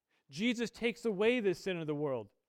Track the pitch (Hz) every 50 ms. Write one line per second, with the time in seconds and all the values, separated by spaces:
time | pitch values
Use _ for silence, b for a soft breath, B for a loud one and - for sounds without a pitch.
0 | _ _ _ _ _ - 135 147 214 247 233 226 233 196 - - 220 240 208 -
1 | - 233 202 180 214 226 247 254 208 196 165 - - 190 185 170 160 151 151 147
2 | 151 143 131 117 107 101 _ _ _